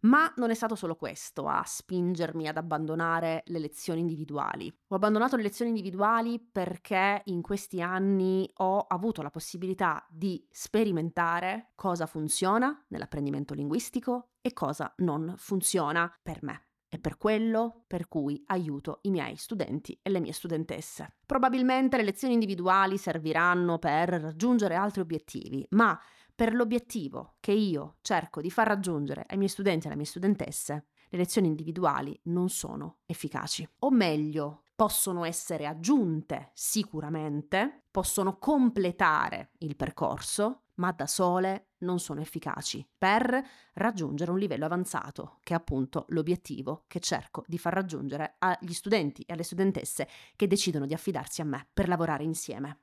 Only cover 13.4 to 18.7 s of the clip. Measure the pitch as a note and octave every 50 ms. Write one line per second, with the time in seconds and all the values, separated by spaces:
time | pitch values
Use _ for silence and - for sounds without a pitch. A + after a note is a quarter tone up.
13.4 | C#3+ - C#3+ D3+ C#3+ C#3+ D3+ A#3 - - - B3 - B3+ A#3+ B3 A#3+ _ _ _
14.4 | - B3 A#3+ - D#3+ C3+ D3+ - D3+ - - - F#3 E3+ D3 D#3 D#3+ E3 F#3 G3
15.4 | - - G3+ F#3 F3+ - - F3+ D3+ D3 D#3 E3+ E3+ F3 - _ - - D#3 D3
16.4 | D3+ C3+ - - _ _ _ _ _ - - E3 - D3+ - - - G#3+ G#3+ G#3+
17.4 | A3+ A3+ A3+ A3 A#3 A#3 A3+ - _ - F#3 F3 F3 - - D#3+ C#3 C#3+ D3 D3
18.4 | - - G3 F#3 E3+ D#3